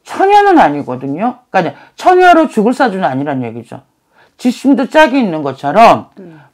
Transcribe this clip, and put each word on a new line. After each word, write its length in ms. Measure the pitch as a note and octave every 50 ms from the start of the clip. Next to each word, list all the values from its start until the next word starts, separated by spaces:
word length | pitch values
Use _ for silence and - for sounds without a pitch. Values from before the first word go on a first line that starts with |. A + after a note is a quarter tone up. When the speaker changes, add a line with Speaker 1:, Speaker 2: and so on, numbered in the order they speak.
| _
Speaker 1:
처녀는 560 | - - - F#4 G4 G#4 G#4 G4+ G4+ F#4 D4
아니거든요. 800 | F#3+ D3+ D3 D3 C3 C3 B2+ C3 C3+ C#3 C#3 E3 G#3+ B3 A#3+ _ _ _
그러니까 260 | - F#3+ F3 C#3+ - - - _ _
처녀로 540 | - - E4+ F#4 F4+ F4+ F4+ F4 E4 D#4+ -
죽을 240 | - A3 G3 A#3 B3+
사주는 300 | - C4+ A3+ F#3+ F#3+ F#3
아니란 400 | D3+ C3 C3 C#3+ D3+ C#3 C3 B2
얘기죠. 380 | A#2 A2 A#2+ A2 - B2 B2 _ _ _ _ _ _ _ _ _ _ _
지심도 520 | - - B3 A#3 - - B3+ C#4+ G#3+ C4+ -
짝이 300 | - D#4 D#4 C4+ A#3+ C#4+
있는 220 | A#3+ F#3+ D#3+ D#3
것처럼 680 | D3 C#3 C3 - - C#3+ D3+ G3+ A#3 G#3 D3+ A#2 G#2+ _ _ -
Speaker 2:
음. 200 | F#3+ E3+ D#3+ D3+ - _